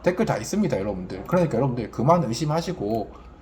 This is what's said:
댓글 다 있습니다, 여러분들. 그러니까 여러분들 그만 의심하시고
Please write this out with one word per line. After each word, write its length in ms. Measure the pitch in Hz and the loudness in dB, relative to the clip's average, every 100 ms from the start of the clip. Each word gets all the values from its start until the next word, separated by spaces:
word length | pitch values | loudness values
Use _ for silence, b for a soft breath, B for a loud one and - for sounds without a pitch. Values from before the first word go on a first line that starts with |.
댓글 220 | - 180 220 | 0 2 0
다 100 | 104 | 0
있습니다, 400 | 110 196 190 110 | 0 0 0 0
여러분들. 460 | 101 95 90 95 95 | -2 -4 -6 -8 0
그러니까 280 | 180 165 113 | 2 4 2
여러분들 320 | 135 120 104 | 0 0 -4
그만 300 | - 123 175 147 | 0 4 4 2
의심하시고 880 | 123 156 156 175 - - 226 - B B B | -2 0 0 -2 -4 -2 -2 -4 B B B